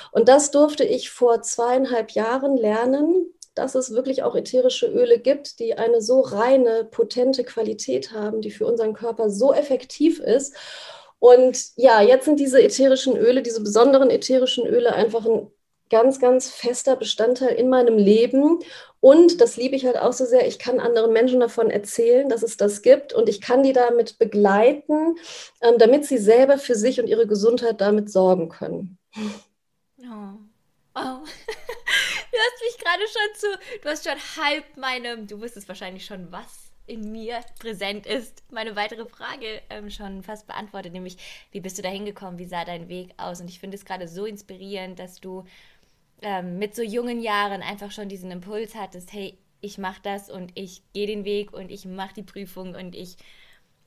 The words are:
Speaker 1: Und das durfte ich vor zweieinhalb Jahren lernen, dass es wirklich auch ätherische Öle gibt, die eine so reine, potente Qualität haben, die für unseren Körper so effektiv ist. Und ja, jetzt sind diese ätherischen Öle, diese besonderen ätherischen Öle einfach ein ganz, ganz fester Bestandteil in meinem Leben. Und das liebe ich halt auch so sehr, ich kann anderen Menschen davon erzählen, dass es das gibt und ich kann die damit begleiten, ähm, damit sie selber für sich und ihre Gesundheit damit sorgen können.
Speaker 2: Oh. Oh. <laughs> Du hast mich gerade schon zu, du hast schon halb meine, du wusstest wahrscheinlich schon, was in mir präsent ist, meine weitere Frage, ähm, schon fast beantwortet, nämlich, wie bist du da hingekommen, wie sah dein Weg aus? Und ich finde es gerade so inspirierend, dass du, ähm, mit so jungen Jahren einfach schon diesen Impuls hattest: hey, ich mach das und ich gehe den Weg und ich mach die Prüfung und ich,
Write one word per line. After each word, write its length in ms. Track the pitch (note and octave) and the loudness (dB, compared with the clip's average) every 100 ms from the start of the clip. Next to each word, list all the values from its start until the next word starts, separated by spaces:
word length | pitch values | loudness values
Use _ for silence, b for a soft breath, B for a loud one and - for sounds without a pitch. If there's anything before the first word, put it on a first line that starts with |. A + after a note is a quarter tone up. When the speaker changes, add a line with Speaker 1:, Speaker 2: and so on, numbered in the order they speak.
| B | B
Speaker 1:
Und 160 | - A3+ | 2 6
das 240 | C#4 C#4+ | 6 6
durfte 320 | C#4+ D4+ D4+ | 4 2 2
ich 260 | C4 B3+ - | -2 -2 -6
vor 320 | - A#3+ A3+ | 0 2 2
zweieinhalb 680 | A3 - A#3+ B3+ C4 B3 A3 | -2 -4 0 0 0 -2 -4
Jahren 460 | G#3 A3 C4 C#4 C4+ | -4 -2 -2 0 0
lernen, 680 | G#3+ G#3+ B3 C4+ D4+ F#4 E4+ _ - - | 0 0 0 0 2 0 -2 _ -14 -8
dass 200 | C4+ C4 | -4 -4
es 180 | B3+ | -2
wirklich 300 | A3 C4+ C4 | -4 -2 -2
auch 120 | - - | -2 -4
ätherische 520 | G#3 B3+ B3+ B3 A#3 | -2 0 2 0 -2
Öle 320 | G3+ A#3+ A#3 | 0 4 2
gibt, 400 | B3+ C#4+ - - | 2 -2 -2 -10
die 180 | A#3 - | -6 -2
eine 240 | A3+ A#3 | 0 0
so 180 | G#3+ C4 | 2 2
reine, 640 | C4 G3+ A#3 C4+ A#3+ A3+ A3 | 2 0 2 4 4 0 -4
potente 580 | - G#3+ B3+ B3 C4 | -2 -2 0 0 0
Qualität 680 | B3 - G#3+ G#3+ - B3+ - | -4 -4 -6 -6 -4 -4 -4
haben, 300 | A3 G#3 A3 | -8 -6 -6
die 100 | G#3+ | -8
für 140 | - - | -6 -2
unseren 280 | A#3+ A3 | 0 -2
Körper 360 | G#3+ A#3 A3+ A3 | -4 -8 -2 -2
so 240 | G3 C4+ | 2 2
effektiv 680 | - D4 C4 - - D4+ E4 | 2 2 -2 -4 0 0 0
ist. 360 | - A#3+ C#4 B B B B B B - | 0 0 -2 B B B B B B 4
Und 380 | A#3+ B3 B3+ B3+ - - | 8 8 6 2 -8 4
ja, 260 | B3+ A3 | 6 8
jetzt 240 | G#3 C4 D#4 | 8 6 4
sind 140 | D4 | 0
diese 220 | C#4 C4 | 4 6
ätherischen 560 | - - C4+ C4 C4+ A#3 | 6 6 4 4 0 2
Öle, 240 | A3+ B3+ | 2 2
diese 200 | A#3 A3+ | 0 -6
besonderen 480 | G#3 G#3 B3+ C4+ C4 | -2 4 6 6 4
ätherischen 560 | - - B3+ B3 - A#3 | 2 2 0 0 -2 0
Öle 280 | A#3 A#3+ | 0 0
einfach 320 | - G#3+ A3+ A3 | 0 0 -2 -2
ein 220 | A3+ - _ _ _ - | -2 -4 _ _ _ 0
ganz, 320 | A3+ B3+ C4+ | 2 4 2
ganz 280 | B3 B3+ - | 2 2 0
fester 460 | - B3 B3 - B3+ | -8 -6 -4 -2 -2
Bestandteil 580 | G#3+ - A3+ B3+ C4 - | -2 -2 0 0 0 0
in 120 | B3+ | 2
meinem 300 | B3+ A#3+ A3 | 4 4 4
Leben. 640 | G3 G#3+ A#3+ C4+ D4 E4+ B B B B | 6 6 4 2 2 0 B B B B
Und 400 | C4 D#4 E4+ - | 8 10 8 6
das 160 | A#3 - | 2 2
liebe 180 | B3+ C4+ | -4 -2
ich 100 | B3+ | -2
halt 120 | A#3+ | 0
auch 160 | A3+ | -2
so 100 | B3+ | -2
sehr, 240 | B3+ B3+ - | 2 2 2
ich 100 | - | -2
kann 220 | B3+ B3 | -4 -2
anderen 320 | A#3+ A#3 A3+ | 0 0 2
Menschen 300 | A3+ B3+ B3+ | 4 4 2
davon 280 | A#3 A#3+ A3 | 0 0 -2
erzählen, 600 | G3 G#3 - A#3 B3 C#4 | -2 -6 -2 4 4 2
dass 140 | A#3 | -2
es 120 | A3+ - | -4 -2
das 260 | G3+ G#3 | -2 0
gibt 300 | A#3+ C#4 - | 4 4 4
und 160 | - A3 | -2 0
ich 140 | G#3 | -2
kann 220 | - B3 | 0 4
die 100 | C4+ | 4
damit 440 | C4 A#3+ A#3+ A3+ - | 4 2 2 0 0
begleiten, 1000 | A3+ G#3 G3+ G3 A#3+ D4 - D4+ D#4+ E4 B B B B | -2 2 4 6 4 2 -2 -2 0 -4 B B B B
ähm, 160 | A#4 A#3 | 4 6
damit 280 | A3+ C#4+ C#4+ | 6 6 2
sie 120 | C4 | -2
selber 380 | G3+ A#3 C4+ C#4 | 4 6 6 2
für 180 | C#4 A3+ | 0 -2
sich 260 | A3+ B3 | 0 -2
und 60 | A3+ | -2
ihre 200 | A3 A3 | 0 0
Gesundheit 540 | G#3 G#3+ A#3+ A#3 G#3+ | 2 2 0 -2 -2
damit 280 | G3+ G#3 G#3 | 0 0 0
sorgen 380 | F#3+ F#3 F#3 E3 | 2 4 2 -2
können. 500 | - D#3 E3+ F#3 - _ G#3+ G#3+ G#3 B _ _ _ _ _ | -8 -10 -10 -12 -16 _ -12 -12 -12 B _ _ _ _ _
Speaker 2:
Oh. 380 | B3 G#3+ G3+ G3+ G#3+ _ _ _ _ - | -20 -18 -18 -20 _ _ _ _ _ -12
Oh. 300 | C4 C4 D#4 | -10 -12 -16
<laughs> 0 | - - G#4+ - A#4 - C5+ B4+ B B | -20 -14 -14 -14 -12 -4 -2 -2 B B
Du 40 | B4 | -4
hast 260 | A#4+ B4 | -4 -4
mich 200 | A#4 - | -10 -8
gerade 200 | F4+ F4 A4 | -4 -4 -4
schon 320 | A#4 G#4 G#4 | -6 -6 -6
zu, 200 | G#4 G4 B A4 | -8 -8 B -14
du 80 | D4 | -10
hast 140 | D4+ E4 | -10 -8
schon 380 | C#4+ - - | -10 -10 -6
halb 200 | D4 D4+ D4+ - | -4 -6 -10 -12
meine, 480 | C4 B3+ A#3+ A#3 G#3 | -8 -8 -10 -14 -14
du 160 | G#3 | -16
wusstest 260 | A#3 G3+ - | -16 -18 -20
wahrscheinlich 380 | F3+ F#3 F#3 - | -16 -16 -16 -18
schon, 260 | G3+ E3+ | -18 -16
was 400 | F#3 A3+ - - - - | -18 -18 -20 -20 -20 -18
in 240 | A3+ G#3+ | -14 -14
mir 300 | A3 A3 A#3 - - | -14 -12 -12 -12 -16
präsent 480 | A3+ G#3 G3 G#3 G#3 | -14 -10 -10 -10 -8
ist, 360 | A#3+ A#3 - - | -10 -10 -20 -18
meine 280 | A#3 A3 G#3 | -14 -10 -8
weitere 280 | G#3+ A3 A3+ | -8 -10 -18
Frage, 560 | - A#3 C#4 A3 G#3+ - | -16 -16 -14 -14 -16 -18
ähm, 200 | G#3 G3+ | -18 -16
schon 340 | - G3+ F#3+ | -16 -16 -16
fast 240 | F#3 G#3+ - | -16 -18 -16
beantwortet, 460 | - G#3 G3 F3+ | -16 -14 -16 -16
nämlich, 240 | F3+ F3+ F3+ B B B | -16 -16 -18 B B B
wie 80 | G3 | -16
bist 180 | F#3 F#3 | -16 -12
du 40 | |
da 80 | F#3 | -12
hingekommen, 500 | G3 G#3 G3+ F#3+ F3 | -10 -14 -14 -16 -16
wie 60 | F3 | -12
sah 180 | F3 | -12
dein 240 | E3+ F3 E3+ | -10 -12 -14
Weg 220 | F3+ F3+ - | -16 -18 -16
aus? 240 | F3+ F3 | -14 -14
Und 80 | F3 | -18
ich 100 | F3 | -20
finde 160 | G3 G3 | -18 -18
es 80 | |
gerade 240 | - F#3 F3 | -14 -14 -14
so 160 | E3 | -12
inspirierend, 760 | G#3+ G3+ - F#3 G3 G3 F#3 F#3 | -14 -14 -20 -20 -16 -14 -14 -16
dass 220 | F#3 F3+ | -20 -20
du, 240 | F#3+ F#3 F#3 b b b b b _ _ | -18 -18 -18 b b b b b _ _
ähm, 360 | G#3+ F#3+ F3+ F3 | -10 -8 -8 -10
mit 160 | G#3 | -10
so 80 | A3 | -10
jungen 380 | A3+ A#3 A#3+ A#3+ | -8 -8 -8 -8
Jahren 420 | A3+ G#3 G#3 G3 | -4 -2 -4 -6
einfach 300 | E3+ G3+ G3+ | -12 -14 -14
schon 160 | G3+ G3+ | -14 -16
diesen 240 | G3 F#3 | -14 -16
Impuls 440 | F3+ F3+ G#3+ A3 A3+ | -16 -12 -12 -12 -14
hattest: 360 | G3 F3+ F3+ | -16 -18 -20
hey, 260 | G#3 F#3+ - _ _ | -16 -16 -18 _ _
ich 180 | G3+ G3+ | -18 -12
mach 220 | F#3+ G3 | -12 -12
das 300 | G3+ G3+ G3+ | -12 -12 -14
und 220 | F#3+ F3+ F3+ | -18 -18 -16
ich 280 | F#3+ - _ | -18 -20 _
gehe 140 | G3 G#3 | -10 -10
den 180 | G#3+ G3+ | -8 -8
Weg 280 | G#3 G#3 | -8 -8
und 160 | - F#3 | -14 -18
ich 160 | G3+ F#3+ | -18 -16
mach 280 | F#3 G3 | -14 -14
die 100 | - | -16
Prüfung 520 | G3+ - F#3+ F#3 F#3 F3 | -20 -18 -18 -16 -18 -16
und 200 | F#3 F3 | -18 -18
ich, 220 | F3+ - b b b b b _ | -20 -20 b b b b b _